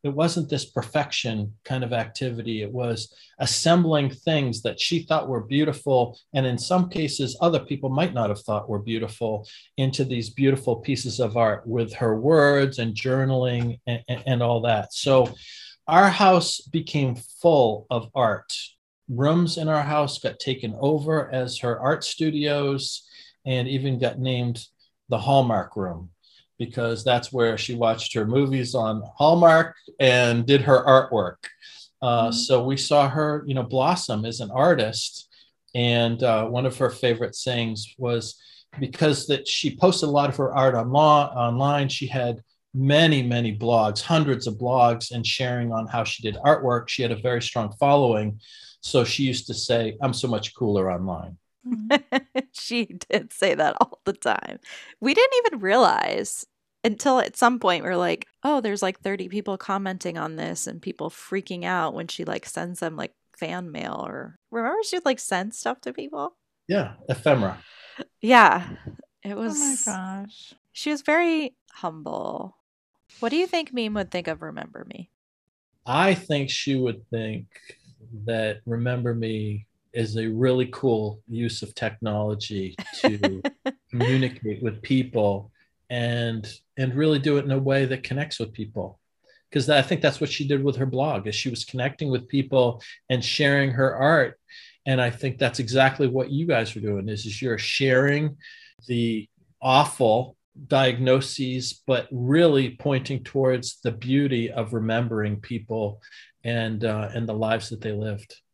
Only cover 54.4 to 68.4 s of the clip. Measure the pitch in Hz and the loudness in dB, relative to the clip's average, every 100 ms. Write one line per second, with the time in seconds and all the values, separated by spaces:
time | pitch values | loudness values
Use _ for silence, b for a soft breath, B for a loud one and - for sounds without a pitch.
54.4 | - 50 B B B B 233 330 523 523 | -4 -16 B B B B 0 4 4 4
55.4 | 466 294 190 220 220 - - - - - | 2 -2 2 6 6 4 0 -4 -6 -10
56.4 | - _ _ _ 233 208 285 254 - - | -14 _ _ _ -4 -2 0 2 0 2
57.4 | 240 247 190 175 - 180 175 165 - _ | 2 2 0 0 -2 -2 -2 -2 -6 _
58.4 | 277 294 220 202 185 190 196 196 180 202 | -2 0 -2 -2 -4 -4 -6 -6 -6 -6
59.4 | 202 190 - 196 196 185 180 165 160 160 | -6 -8 -4 -4 -4 -6 -8 -6 -8 -8
60.4 | 160 170 - 165 190 - 156 - - 196 | -8 -8 -10 -10 -12 -8 -10 -10 -8 -8
61.4 | 185 180 175 180 160 - 170 - 160 - | -8 -10 -4 -2 -4 -6 -12 -10 -8 -8
62.4 | - - 170 180 165 156 - _ _ _ | -8 -8 -8 -6 -8 -8 -12 _ _ _
63.4 | 165 180 175 151 - - - - - - | -8 -8 -10 -10 -8 -8 -10 -10 -14 -20
64.4 | _ 233 233 381 440 359 311 262 - 185 | _ -6 -4 -4 -4 -2 -2 -2 -2 -4
65.4 | 196 - 226 254 - 262 277 302 294 _ | -4 -6 -6 -6 -8 -10 -10 -8 -8 _
66.4 | _ _ - 196 113 - - 127 156 135 | _ _ -4 -2 -2 -8 -8 -2 4 4
67.4 | 98 87 B B B B - _ 214 247 | 2 -4 B B B B -18 _ 6 10